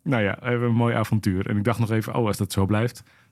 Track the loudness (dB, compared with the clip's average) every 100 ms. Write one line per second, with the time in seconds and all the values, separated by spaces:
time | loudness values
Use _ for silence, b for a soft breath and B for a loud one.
0 | -2 0 2 0 -2 0 2 2 2 0
1 | 0 0 0 0 0 0 0 0 0 0
2 | -2 -2 0 0 -2 0 2 2 0 -6
3 | b b b